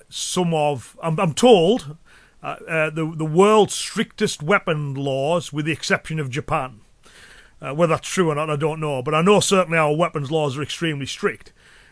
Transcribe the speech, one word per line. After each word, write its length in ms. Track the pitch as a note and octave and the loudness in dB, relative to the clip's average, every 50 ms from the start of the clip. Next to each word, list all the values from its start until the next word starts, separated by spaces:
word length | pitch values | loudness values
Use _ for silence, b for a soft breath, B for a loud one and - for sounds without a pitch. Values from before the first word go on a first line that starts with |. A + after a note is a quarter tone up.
| - _ | -14 _
some 460 | - - - - - F3+ F3+ E3+ E3 | -12 -10 -8 -6 -2 -2 0 0 0
of, 420 | D#3 D3 D3 D3 B2 - - - - | 0 0 0 0 -2 -6 -14 -16 -8
I'm, 180 | - E3 D#3+ D#3+ | -6 -4 -2 0
I'm 140 | G3+ E3 C#3 | -2 -2 0
told, 640 | - - B3+ A#3 F#3 D#3+ F3+ A3+ C4 - C#3 D#3+ - b b b b b b b b - | 4 8 8 8 8 8 4 2 0 -2 -8 -16 -18 b b b b b b b b -12
uh, 140 | C#3+ D3 - - - | -12 -12 -12 -10 -6
uh, 220 | E3 D#3+ D#3 D#3 | -2 -2 -2 -2
the, 200 | D#3 D#3 D#3+ D#3 E3 | -2 -4 -6 -4 -4
the 120 | D3+ D#3 | -6 -6
world's 480 | D#3 D#3 E3+ G3 G#3 A3 A3 G3 - - | -2 4 4 6 6 6 6 4 4 0
strictest 720 | - - - - G3 A3 - - - G#3+ G3+ - - D3+ | -8 -10 -8 -4 -4 -4 -4 -4 -4 -2 -2 -2 -4 -2
weapon 500 | D3+ G#3 F#3+ - - D#3+ D3+ D3 C#3+ C3+ | 0 0 0 0 -2 -4 -4 -4 -6 -6
laws, 580 | C#3 C#3 C#3 C3 C3+ C3+ D3+ F3 F3 - - | -4 -4 -2 -2 -2 0 0 0 -2 -2 -4
with 140 | - D3+ D3+ | -6 -6 -4
the 60 | D#3 | -4
exception 480 | D#3 - - - F#3+ - - - D#3+ D#3+ | -4 -4 -2 -2 -2 -2 -2 -6 -6 -6
of 100 | D3 C3 | -6 -6
Japan. 520 | A#2+ D3 C#3+ - D#3 D#3 C3 B2+ B2 G2+ - _ _ _ B B B B B B B B B B B B | -6 -8 -6 -4 -4 -4 -4 -6 -12 -18 -20 _ _ _ B B B B B B B B B B B B
Uh, 140 | D#3+ C3+ C#3 | -12 -8 -2
whether 220 | D3+ F3 D#3+ D#3+ | 0 0 2 0
that's 120 | C#3 - - | -2 -4 -6
true 220 | - F#3+ F3+ D#3+ | -2 0 0 0
or 60 | D3 | 0
not, 140 | C#3+ D#3 D#3 | -2 -2 -4
I 80 | D3+ C#3+ | -4 -2
don't 240 | D#3 D3+ D#3 D#3+ | -2 -2 -4 -4
know. 200 | D#3 D3+ C#3+ B2+ | -4 -4 -4 -4
But 140 | B2 D3 D3+ | -4 0 0
I 60 | D#3 | 2
know 180 | E3+ G3 G#3 F#3+ | 4 6 6 4
certainly 400 | - - G3+ F#3+ F3+ D#3 E3 E3 | 4 4 2 2 2 2 2 2
our 160 | D#3 D3 D3+ | 2 2 2
weapons 340 | D#3 F3 D#3+ - D#3 C#3+ B2+ | 2 0 -2 -2 -4 -6 -2
laws 280 | D#3 D#3+ D3+ C#3+ B2 C#3+ | -2 0 0 -2 -2 -6
are 40 | |
extremely 440 | C#3+ - - - E3+ E3 D3+ C#3 C3+ B2+ | -8 -8 -8 -4 -4 -4 -4 -4 -6 -10
strict. 460 | - - - G3 B2 - - - _ b b b b b b b | -8 -4 -4 -4 -4 -6 -14 -20 _ b b b b b b b